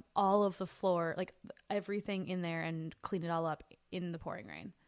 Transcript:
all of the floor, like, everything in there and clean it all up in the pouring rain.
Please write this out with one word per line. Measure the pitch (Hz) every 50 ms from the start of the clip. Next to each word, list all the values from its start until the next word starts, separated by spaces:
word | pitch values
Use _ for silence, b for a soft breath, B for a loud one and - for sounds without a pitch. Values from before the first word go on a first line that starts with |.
| - _ -
all | 208 196 190 196 208 208
of | 196 175
the | - 190
floor, | - - - - 190 180 170 170 165 -
like, | 185 190 - - _ - - - - _ -
everything | 208 202 - - 202 208 202 208 196 190 185
in | - 185 180
there | 175 165 165 165
and | 160 165 165 160 160 165 - -
clean | - - 202 175 170
it | 170
all | 170 165 165
up | 160 156 - - - - - _ _
in | - 180 180 170
the | 165 160
pouring | - 156 - - -
rain. | - 73 80 - - - b b